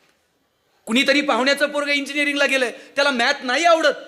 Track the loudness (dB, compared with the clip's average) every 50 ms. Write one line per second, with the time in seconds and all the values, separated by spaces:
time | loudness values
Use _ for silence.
0 | _ _ _ _ _ _ _ _ _ _ _ _ _ _ _ _ -8 -2 0 0
1 | 2 2 2 2 2 0 0 0 2 0 0 0 0 -2 -2 -2 -2 -2 -2 -2
2 | -2 -4 -4 -2 -2 -2 0 0 0 0 0 0 -2 -2 -6 -10 -16 -10 -4 -2
3 | 0 0 0 0 0 -2 -2 -4 -4 -4 -2 2 4 4 4 4 4 0 0 -2
4 | -8